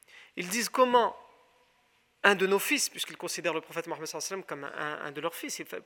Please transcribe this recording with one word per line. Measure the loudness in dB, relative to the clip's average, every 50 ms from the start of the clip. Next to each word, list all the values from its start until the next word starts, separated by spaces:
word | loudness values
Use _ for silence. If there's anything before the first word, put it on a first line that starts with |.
| _ _ -20 -20 -20 -16 -10
Ils | -8 -6 -4
disent | -2 -2 -2 0
comment | 4 4 4 8 8 6 6 6 2 -2 -14 -20 -20 _ _ _ _ _ _ _ _ _ _ _ _ _ _ _ _ _ 4
un | 4 6
de | 6 4 4
nos | 4 4
fils, | 2 2 0 0 0 -2
puisqu'ils | -2 -4 -8 -8 -8
considèrent | -8 -8 -6 -6 -2 -2 0 -2
le | -2
prophète | -4 -6 -8 -8 -6
Mohammed | -6 -6 -8 -6 -8
sallallahu | -8 -6 -6
alayhi | -6 -6 -6 -6
wa | -8
sallam | -8 -8 -8 -10 -8
comme | -6 -6
un, | -6 -6 -6 -6
un | -8 -6
de | -4
leurs | -4 -4 -4
fils, | -4 -8 -8 -8 -8
il | -10
fait | -10 -10 -12 -12